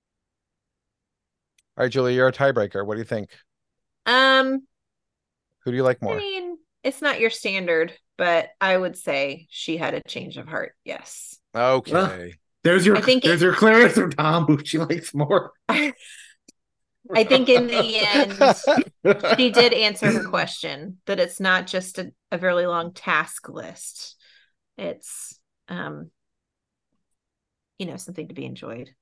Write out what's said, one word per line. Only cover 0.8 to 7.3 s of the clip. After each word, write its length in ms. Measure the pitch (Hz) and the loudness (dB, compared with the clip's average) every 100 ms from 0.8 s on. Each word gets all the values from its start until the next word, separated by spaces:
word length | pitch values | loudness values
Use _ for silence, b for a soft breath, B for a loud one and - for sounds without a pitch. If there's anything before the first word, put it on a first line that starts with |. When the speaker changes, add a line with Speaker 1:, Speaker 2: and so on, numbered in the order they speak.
| _ _ _ _ _ _ _ _ _ - | _ _ _ _ _ _ _ _ _ -6
Speaker 1:
right, 120 | 127 | -2
Julie, 240 | 135 123 | 0 0
you're 140 | 127 127 | 2 2
a 40 | |
tiebreaker. 520 | 127 139 117 101 98 101 | 2 0 2 -2 -4 -6
What 80 | |
do 40 | 107 | -8
you 60 | 110 | -6
think? 240 | 113 98 - _ _ _ _ _ _ | -8 -8 -16 _ _ _ _ _ _
Speaker 2:
Um, 600 | - 247 269 262 269 269 269 _ _ _ _ _ _ _ _ _ | 0 2 4 4 2 -2 -8 _ _ _ _ _ _ _ _ _
Speaker 1:
Who 60 | - | -6
do 60 | 123 | 0
you 40 | |
like 200 | 131 123 | 0 0
more? 120 | 104 | -4
Speaker 2:
I 40 | 107 | -6
mean, 400 | 101 381 359 330 _ _ | -6 -8 -10 -14 _ _
it's 180 | 262 - | -8 -4
not 200 | 294 - | -4 0
your 100 | 226 | -2